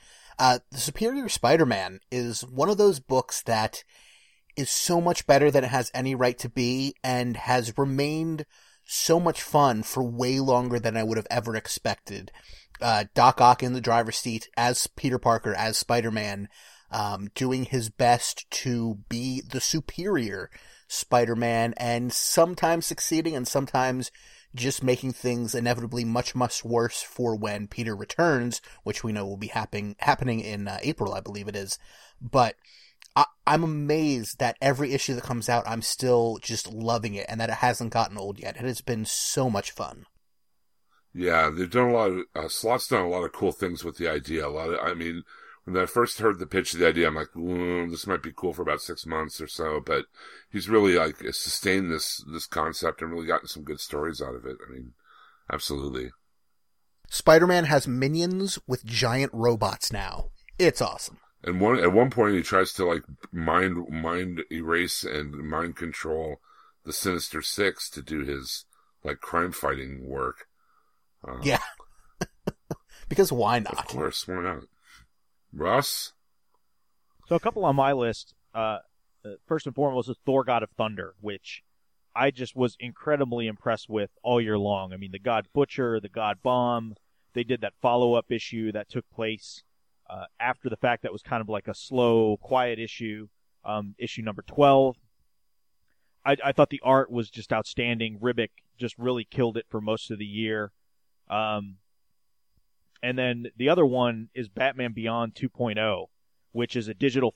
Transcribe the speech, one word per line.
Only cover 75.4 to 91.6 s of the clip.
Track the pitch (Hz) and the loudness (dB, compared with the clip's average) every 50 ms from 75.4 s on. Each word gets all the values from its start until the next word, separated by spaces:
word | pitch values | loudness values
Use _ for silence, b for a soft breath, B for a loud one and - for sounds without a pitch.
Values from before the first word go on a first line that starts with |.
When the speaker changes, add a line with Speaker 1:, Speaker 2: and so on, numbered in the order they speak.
| _ _ - | _ _ -8
Speaker 2:
Russ? | 71 76 87 107 131 143 - - - - - - _ _ _ _ _ _ _ _ _ _ _ _ _ _ _ _ _ _ _ _ _ _ | -4 0 2 2 2 2 0 -2 -6 -8 -10 -14 _ _ _ _ _ _ _ _ _ _ _ _ _ _ _ _ _ _ _ _ _ _
Speaker 3:
So | - 170 | 0 0
a | 170 | 0
couple | - 220 240 226 190 | 0 0 -2 0 2
on | 160 139 | 2 4
my | 139 135 139 143 | 4 4 4 2
list. | 135 120 117 110 - - - _ _ _ _ - | 2 0 0 -2 -4 -8 -18 _ _ _ _ -6
Uh, | 113 113 110 107 104 - _ _ _ _ _ _ _ - | -4 -2 -2 -4 -6 -8 _ _ _ _ _ _ _ -18
uh, | 107 101 - _ | -18 -18 -14 _
first | - 165 160 - | -4 -4 -4 -4
and | 147 120 | -4 -4
foremost | - 143 143 131 127 117 123 | -2 0 0 0 -2 -4 -4
is | 123 - _ | -6 -6 _
Thor, | - 131 135 127 | 0 2 2 2
God | 117 123 117 107 | 2 2 0 0
of | 104 | -2
Thunder, | _ - 117 107 107 92 90 92 92 92 | _ -4 -4 -4 -4 -6 -10 -12 -12 _
which | 101 107 101 95 - - - - _ _ _ _ _ _ _ _ _ _ - | -10 -10 -10 -10 -12 -14 -16 -16 _ _ _ _ _ _ _ _ _ _ -2
I | 113 127 139 | 0 0 0
just | 139 123 127 117 - | 0 -2 -6 -8 -2
was | 131 127 120 - - | 0 0 0 0 -4
incredibly | 123 123 113 - - 151 151 143 139 123 120 120 117 | -12 -14 -12 -8 -4 0 0 0 0 -2 -2 -4 -4
impressed | 110 107 101 - 127 113 107 - - | -4 -6 -4 -2 -2 -2 -2 -4 -4
with | 107 110 104 95 _ _ - | -4 -4 -4 -4 _ _ -2
all | 123 123 120 | 0 2 2
year | 117 107 107 104 | 2 2 0 0
long. | 101 101 101 98 95 92 92 | 2 0 0 -2 -2 -6 -10
I | |
mean, | 92 101 95 92 | -12 -12 -12 -12
the | 98 | -6
God | 98 123 117 110 104 _ - | -2 0 0 0 -2 _ 0
Butcher, | 143 143 - - - 131 120 113 110 | 0 0 2 0 -2 -2 0 -2 -2
the | 101 104 | -4 -6
God | - 117 110 107 104 - - | -6 -2 -2 -2 -2 -2 0
Bomb, | 127 127 123 123 120 120 117 113 113 104 - _ _ _ _ _ _ - | 0 2 2 2 2 0 -2 -4 -8 -12 -18 _ _ _ _ _ _ -6
they | 120 120 | -4 -2
did | 120 127 120 | -2 -2 -2
that | 107 101 - _ | -4 -6 -6 _
follow-up | - 127 120 123 123 120 120 117 110 - 117 | 0 2 4 4 4 4 4 2 2 0 -4
issue | 113 - - - 113 110 110 104 | -6 -6 -6 -8 -6 -4 -4 -4
that | 104 104 - | -6 -8 -8
took | - 127 113 _ | -8 -10 -10 _
place, | _ - 113 110 110 104 - - - - - _ _ _ _ _ _ _ _ - | _ -6 -4 -4 -6 -6 -10 -16 -20 -20 -20 _ _ _ _ _ _ _ _ -18
uh, | 95 92 92 - _ - | -16 -14 -16 -14 _ -4
after | 120 123 127 - - 127 | -2 -2 -2 -2 -6 -8
the | 110 | -6
fact | - - 127 120 113 - | -2 0 0 0 0 -4
that | 120 90 | -8 -10
was | 104 - | -10 -10
kind | - 127 117 | -6 -6 -6
of | 110 104 | -4 -4
like | 107 101 | -6 -6